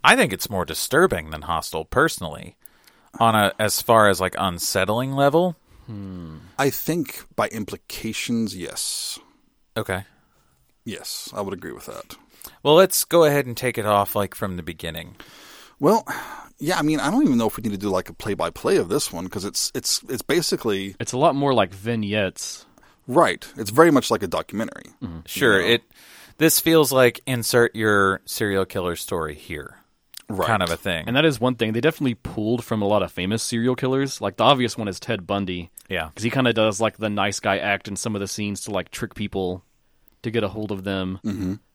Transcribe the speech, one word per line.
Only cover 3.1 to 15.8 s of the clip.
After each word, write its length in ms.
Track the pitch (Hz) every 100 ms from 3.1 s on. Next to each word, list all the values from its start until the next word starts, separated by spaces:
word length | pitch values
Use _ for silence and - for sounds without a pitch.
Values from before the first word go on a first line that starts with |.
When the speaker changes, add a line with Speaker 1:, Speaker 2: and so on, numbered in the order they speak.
| -
Speaker 1:
on 160 | 113
a, 180 | 110 98 -
as 240 | - -
far 260 | - 113 104
as, 120 | 92
like, 140 | 92 -
unsettling 760 | 95 87 - 98 95 113 135
level. 440 | 135 143 156 180 160 _ - -
Speaker 2:
Hmm. 500 | 104 98 90 82 78 85 -
Speaker 3:
I 120 | 139
think 540 | - - 170 - - - -
by 120 | 107
implications, 1080 | 110 104 95 - - 110 110 - 117 110 92
yes. 600 | 85 - - - - - _ _ _ _ _ -
Speaker 1:
Okay. 280 | 113 92 98 _ _ _ _ _ _ _
Speaker 3:
Yes, 440 | 117 92 - - -
I 60 | 101
would 140 | 98
agree 180 | 92 80
with 140 | 53 -
that. 300 | - - - _ _ - -
Speaker 1:
Well, 120 | 139
let's 300 | 160 190 -
go 200 | - 170
ahead 220 | 151 143 127
and 100 | 113
take 220 | 127 117
it 80 | 104
off, 300 | 101 101 107
like, 180 | 98
from 220 | - 98 90
the 60 |
beginning. 540 | 82 80 85 82 85 - - - - - -
Speaker 3:
Well, 280 | _